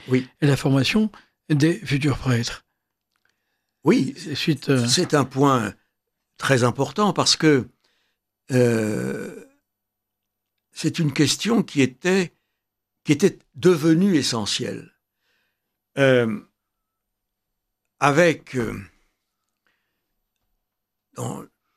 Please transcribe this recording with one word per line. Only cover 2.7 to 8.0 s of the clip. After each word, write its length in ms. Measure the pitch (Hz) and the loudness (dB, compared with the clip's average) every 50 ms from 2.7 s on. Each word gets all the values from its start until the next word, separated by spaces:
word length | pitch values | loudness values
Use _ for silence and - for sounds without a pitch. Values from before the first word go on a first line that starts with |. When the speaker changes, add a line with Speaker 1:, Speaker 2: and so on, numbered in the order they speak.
| _ _ _ _ _ _ _ _ _ _ _ _ _ _ _ _ _ _ _ _ _ _ - | _ _ _ _ _ _ _ _ _ _ _ _ _ _ _ _ _ _ _ _ _ _ 2
Speaker 1:
Oui, 300 | 139 220 - 131 - - | 2 2 2 0 -2 -6
Speaker 2:
C'est 180 | - - 160 139 | -10 -12 -10 -8
suite, 340 | - - 170 151 127 - - | -4 -2 -2 -2 -2 -2 0
euh, 160 | 139 127 120 | 0 0 2
Speaker 1:
c'est 280 | 120 120 180 175 - - | 0 0 0 0 0 0
un 120 | 147 131 | 0 0
point 480 | 131 - 135 143 139 135 123 107 101 - _ _ _ _ _ _ _ _ _ _ _ _ | 0 0 0 2 2 2 2 0 -4 -8 _ _ _ _ _ _ _ _ _ _ _ _
très 260 | - - - 135 120 120 | -8 -2 0 2 2 2
important 500 | 123 117 - 139 - - 208 208 202 - | 0 0 -2 -6 -4 -2 -2 -2 0 0
parce 220 | - 120 - - | 0 0 0 0
que, 320 | - 165 156 147 131 107 - _ _ _ _ _ _ | 2 4 4 4 2 0 -4 _ _ _ _ _ _